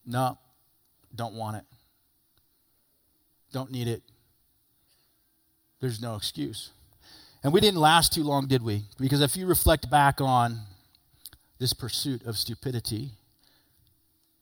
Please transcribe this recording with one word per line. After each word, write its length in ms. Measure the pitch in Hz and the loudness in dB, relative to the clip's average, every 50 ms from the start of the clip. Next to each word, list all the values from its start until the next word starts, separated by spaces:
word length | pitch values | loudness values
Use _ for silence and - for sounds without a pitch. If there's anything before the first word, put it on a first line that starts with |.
| _ | _
No, 320 | 120 120 127 131 127 123 - _ _ _ _ _ _ _ _ _ _ _ _ _ _ - | -6 -4 -2 -2 -2 -2 -6 _ _ _ _ _ _ _ _ _ _ _ _ _ _ -12
don't 220 | 110 117 113 120 | -10 -10 -8 -8
want 220 | 113 110 107 107 | -8 -8 -8 -8
it. 80 | 98 - _ _ _ _ _ _ _ _ _ _ _ _ _ _ _ _ _ _ _ _ _ _ _ _ _ _ _ _ _ _ _ _ _ _ _ _ _ | -10 -12 _ _ _ _ _ _ _ _ _ _ _ _ _ _ _ _ _ _ _ _ _ _ _ _ _ _ _ _ _ _ _ _ _ _ _ _ _
Don't 180 | - 127 135 135 | -8 -8 -8 -6
need 200 | 131 123 120 117 | -6 -4 -4 -4
it. 120 | 113 113 - _ _ _ _ _ _ _ _ _ _ _ _ _ _ _ _ _ _ _ _ _ _ _ _ _ _ _ _ _ _ _ _ _ _ _ | -4 -6 -8 _ _ _ _ _ _ _ _ _ _ _ _ _ _ _ _ _ _ _ _ _ _ _ _ _ _ _ _ _ _ _ _ _ _ _
There's 200 | 131 127 113 107 | -6 -6 -6 -6
no 140 | 120 117 110 | -8 -8 -8
excuse. 560 | 101 - - - 160 143 117 110 - - - - _ _ _ _ _ _ - - - - - _ _ - | -6 -8 -8 -8 -8 -8 -8 -8 -10 -14 -16 -20 _ _ _ _ _ _ -20 -20 -20 -20 -20 _ _ 0
And 80 | 139 | 2
we 80 | 156 208 | 4 4
didn't 220 | 214 208 190 165 | 4 4 4 4
last 320 | 151 156 165 170 - - - | 6 6 6 6 4 2 0
too 100 | 170 151 | 0 0
long, 240 | 147 143 139 135 | 0 0 0 2
did 160 | 135 131 127 113 | 2 0 0 2
we? 200 | 113 104 104 104 - - | 0 -2 -4 -4 -8 -6
Because 220 | - 131 131 143 143 | -4 0 0 2 2
if 160 | 147 139 - | 2 2 0
you 100 | 185 185 | -2 0
reflect 440 | 180 165 - - 160 160 151 - 120 | 0 2 4 4 4 4 2 2 2
back 320 | 147 147 143 139 135 - | 4 6 6 6 4 2
on 400 | 139 131 127 123 120 117 117 113 104 101 - _ _ _ _ _ _ _ _ _ - - - - _ _ _ - | 2 2 4 4 4 2 -2 -6 -12 -16 -20 _ _ _ _ _ _ _ _ _ -20 -20 -20 -20 _ _ _ -4
this 140 | 127 123 - | -2 -2 -2
pursuit 500 | - - 110 - - - 147 131 117 - | -4 -6 -8 -6 -4 -4 -4 -4 -6 -6
of 140 | 120 110 | -6 -6
stupidity, 760 | - - - 110 - - 135 123 113 - - 113 101 143 139 110 - _ _ _ _ _ _ _ _ _ _ _ _ _ _ _ _ _ _ _ _ _ _ _ _ | -6 -6 -6 -8 -8 -6 -6 -6 -4 -4 -4 -6 -6 -6 -8 -12 -16 _ _ _ _ _ _ _ _ _ _ _ _ _ _ _ _ _ _ _ _ _ _ _ _